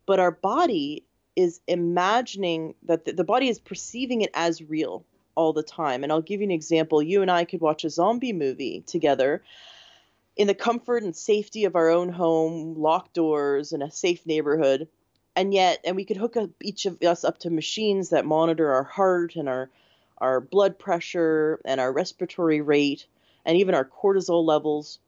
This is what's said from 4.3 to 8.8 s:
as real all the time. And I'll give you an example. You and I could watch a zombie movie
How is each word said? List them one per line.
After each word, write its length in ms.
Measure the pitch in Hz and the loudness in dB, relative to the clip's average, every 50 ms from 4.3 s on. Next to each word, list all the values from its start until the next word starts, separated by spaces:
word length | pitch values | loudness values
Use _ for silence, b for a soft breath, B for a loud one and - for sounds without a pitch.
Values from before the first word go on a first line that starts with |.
| - | -2
as 280 | - 165 170 165 160 165 | -2 -2 -2 -2 -4 -6
real 420 | 151 156 156 156 123 87 92 170 _ _ _ _ _ - | -8 -4 -4 -4 -4 -6 -10 -14 _ _ _ _ _ -4
all 180 | - 165 160 156 | 0 0 0 0
the 100 | 151 151 | -2 -4
time. 400 | - - - 165 147 127 123 139 | -6 -6 -6 -4 -2 -2 -2 -2
And 100 | 143 156 | -2 -2
I'll 80 | 160 | -2
give 200 | 160 160 202 202 | -2 -4 -4 -4
you 60 | 208 | -2
an 60 | 202 180 | -2 -2
example. 500 | 160 156 - 165 160 160 156 160 151 151 | -2 -2 0 2 2 2 4 2 2 2
You 200 | 156 185 202 196 | 2 2 2 2
and 80 | 190 | 2
I 140 | 180 175 175 | 2 2 0
could 160 | 170 - 175 | -2 -4 -2
watch 240 | 165 156 151 - - | 0 0 0 0 -4
a 60 | 160 | -6
zombie 420 | 147 165 170 196 233 247 254 254 220 | -2 0 2 2 2 0 -2 -4 -4
movie 520 | 175 143 135 127 - 143 117 85 90 | -2 -2 -2 -2 -4 -6 -8 -8 -8